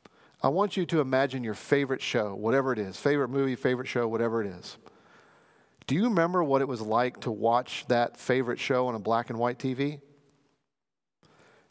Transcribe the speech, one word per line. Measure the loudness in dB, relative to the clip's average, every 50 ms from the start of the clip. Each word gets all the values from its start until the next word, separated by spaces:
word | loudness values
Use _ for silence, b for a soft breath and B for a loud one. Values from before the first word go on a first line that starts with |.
| _ b b b b b b b 0
I | 0
want | 2 2 0 0 0
you | -2 -2
to | 0 0 0
imagine | 2 2 2 2 2 2 0 -4 -4
your | -4 -6
favorite | -6 0 2 2 2 2 0 -2 -4
show, | -4 -2 -2 0 0 0 -4
whatever | -2 0 2 2 2 2 2 -2
it | -2
is, | -4 -6 -6
favorite | -2 0 2 2 2 0 0
movie, | 0 0 0 0 -2
favorite | 0 0 0 0 0 -4
show, | -4 -2 -2 0 0
whatever | 0 0 0 0 0 0
it | -2
is. | -4 -6 -10 -14 -16 -18 -18 -20 b b b b b b b b b b b b b b b b b b b -4
Do | -2 0
you | 2 2
remember | 2 4 4 2 4 2 2 2
what | 4 4 2 2
it | 0
was | -2 -4
like | -2 0 2 2 2 2 -2 -4
to | -6 -6
watch | -4 0 2 2 2 2 0 -2 -8 -12 -2 0
that | 2 2 2 0 -2
favorite | -10 -2 0 0 2 2 0 -2 -4
show | -2 0 0 2 2
on | 0 -2
a | -4
black | -2 0 0 0 0 -2
and | -4 -2
white | -2 -2 -2 -2
T | -4 -4 -2
V? | -2 -4 -4 -4 -8 -16 _ _ _ _ _ _ _ _ _ _ _ _ _ _ _ _ _ _ _ _ _ _ _ b b b b b b b b b b